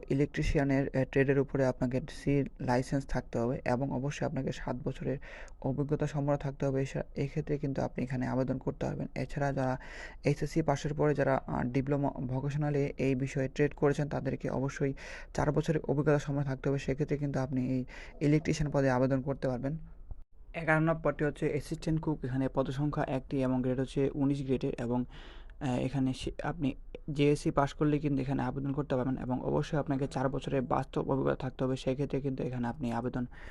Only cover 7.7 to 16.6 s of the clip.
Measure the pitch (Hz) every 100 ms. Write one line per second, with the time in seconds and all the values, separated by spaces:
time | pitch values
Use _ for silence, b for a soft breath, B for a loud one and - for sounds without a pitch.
7.7 | 135 123 - 127 127 123 123 131 135 139
8.7 | 131 131 147 143 - 135 147 139 135 131
9.7 | 127 B B B B - 143 147 165 151
10.7 | 139 143 151 151 147 135 135 - 135 127
11.7 | 135 135 143 143 - 123 131 143 143 147
12.7 | 143 143 - 135 131 135 143 131 - 147
13.7 | - 147 143 143 143 131 131 - - 135
14.7 | - 139 139 B B B - 143 143 151
15.7 | 156 - 143 151 147 143 139 143 131